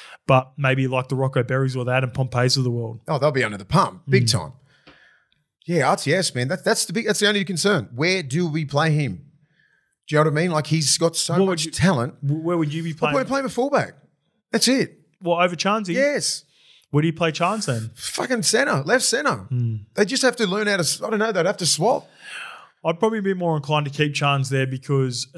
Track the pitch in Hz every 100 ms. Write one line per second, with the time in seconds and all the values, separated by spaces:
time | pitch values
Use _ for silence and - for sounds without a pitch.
0 | - - - 131 131 - 135 131 131 127
1 | 127 131 135 135 117 131 131 127 123 127
2 | 127 127 131 120 127 135 123 120 113 113
3 | - 147 147 135 110 101 98 156 139 95
4 | - 131 117 104 78 - _ _ - -
5 | _ _ _ _ _ _ - 170 131 190
6 | 139 180 185 123 127 180 190 226 - 185
7 | 214 - 208 208 196 170 202 180 104 120
8 | 165 185 139 151 175 151 143 139 160 151
9 | 135 90 - _ _ _ _ _ _ _
10 | - 151 156 147 180 156 147 160 135 -
11 | 165 165 - 175 196 170 156 - 180 147
12 | 120 - 139 151 165 175 151 160 165 156
13 | - 277 254 269 262 240 277 269 98 -
14 | _ _ _ _ _ 226 - 262 180 -
15 | _ _ 175 170 180 170 190 220 185 180
16 | 285 262 - - - _ _ _ _ 143
17 | 165 151 165 156 170 220 156 117 113 -
18 | - - 339 247 170 220 277 143 139 247
19 | - 240 294 120 95 123 117 110 101 -
20 | 196 254 254 247 208 202 208 196 147 -
21 | 214 214 226 190 170 208 165 - 202 -
22 | - _ - - - - - _ 165 170
23 | 220 220 196 185 175 156 139 151 143 139
24 | 151 143 143 139 131 135 131 131 - 139
25 | 131 117 -